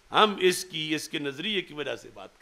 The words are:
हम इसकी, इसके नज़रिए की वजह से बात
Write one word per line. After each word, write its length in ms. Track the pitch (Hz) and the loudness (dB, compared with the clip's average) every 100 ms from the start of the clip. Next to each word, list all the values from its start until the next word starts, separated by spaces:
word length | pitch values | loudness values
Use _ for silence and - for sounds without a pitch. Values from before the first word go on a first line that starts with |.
| _ | _
हम 260 | 156 214 196 | 4 4 6
इसकी, 520 | 185 180 - 160 156 | 4 2 -4 -6 -2
इसके 240 | 151 - 160 | -2 -4 -6
नज़रिए 440 | 143 135 185 202 | -6 -4 -2 -2
की 120 | 170 | -4
वजह 220 | 147 139 117 | -6 -4 -6
से 120 | 117 | -8
बात 220 | 104 95 - | -16 -18 -16